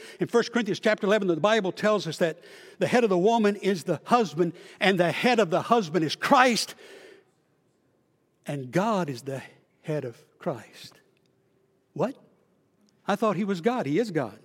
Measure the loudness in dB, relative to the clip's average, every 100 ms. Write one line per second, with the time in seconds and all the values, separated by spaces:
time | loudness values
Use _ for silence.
0 | -20 -6 0 2 2 -2 -2 0 0 0
1 | 2 2 2 2 2 2 0 -2 0 0
2 | -2 -2 -2 -2 -16 -20 -20 -4 0 2
3 | 4 2 2 4 2 0 -2 -2 -2 -6
4 | 0 2 2 -2 -2 -4 -18 -2 0 2
5 | 0 2 2 2 2 0 2 0 2 -2
6 | -2 -4 2 6 6 2 -4 -12 -20 -20
7 | -20 -20 _ _ _ _ _ _ _ _
8 | _ _ _ _ -10 -10 -4 -2 0 -2
9 | -2 -6 -8 -10 -12 _ _ _ -6 -6
10 | -6 -12 _ _ -8 -8 -12 -20 -20 _
11 | _ _ _ _ _ _ _ _ _ -4
12 | -4 -4 _ _ _ _ _ _ _ _
13 | -4 0 0 -2 -4 -2 -2 -2 -2 -2
14 | 0 -2 -6 -10